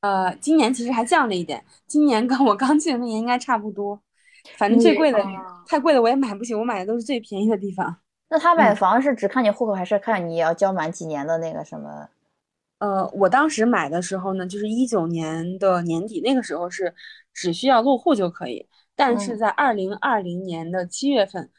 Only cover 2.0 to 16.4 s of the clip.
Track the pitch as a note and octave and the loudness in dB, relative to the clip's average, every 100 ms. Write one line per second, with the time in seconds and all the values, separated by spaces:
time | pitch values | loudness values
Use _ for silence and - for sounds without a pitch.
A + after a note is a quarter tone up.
2 | D4 A3+ A#3+ B3 C#4 G3+ C4 D4+ D#4+ B3 | 4 4 2 2 4 4 4 2 2 -4
3 | A#3+ A3 A#3 B3 B3 A#3 G#3 G3 G3+ G#3 | -4 -4 -2 -4 -2 -4 -4 -6 -8 -8
4 | _ _ _ _ - - G3+ A#3 A#3 D4+ | _ _ _ _ -20 -2 4 6 6 6
5 | D#4 A3+ G3 F#3+ - - - E4+ C#4+ C#4 | 4 4 0 -6 -14 -18 -4 0 4 4
6 | A3+ C4+ C4 G3+ A#3 G#3+ A#3 G#3+ F#3 A#3 | 4 2 0 -4 -6 -4 -4 -4 -4 -4
7 | A3 C4 A3 G3 G#3+ G#3+ G3+ F3+ F3+ E3+ | -2 -6 -4 -2 0 0 -2 -6 -6 -8
8 | _ _ _ D#4+ D#4+ E4 B3 G#3+ F#3 A3+ | _ _ _ 0 2 4 4 4 2 2
9 | C4+ B3 G3+ B3+ A3+ G#3 A#3 G3 F3+ G#3 | 2 0 0 2 0 0 -2 -2 0 -2
10 | G3+ G#3+ E3+ E3 D#3+ E3 G3 F#3+ D#3+ F3 | 0 -2 -2 0 0 2 0 0 -4 -6
11 | D#3+ D3 C#3+ E3 E3 D#3+ D#3 D#3+ D3 D3+ | -8 -8 -4 -4 -4 -8 -12 -14 -14 -16
12 | D3+ _ _ _ _ _ _ _ G#3 G3 | -18 _ _ _ _ _ _ _ -4 -2
13 | F#3 - F#3+ B3+ D#4 - A3+ A3 D3+ E3 | -2 2 4 4 2 2 2 2 0 -4
14 | F3+ F#3+ F#3+ F#3+ F#3 G3+ G#3+ A3+ B3+ G#3+ | -4 -6 -4 -4 -6 -6 -4 -2 0 0
15 | E3 E3+ D#3+ D#3+ E3 F#3 F#3+ F3+ E3+ E3 | -2 -2 -4 -6 -6 -2 0 0 0 -4
16 | G#3 G3+ G#3 C4+ | -4 -4 0 -2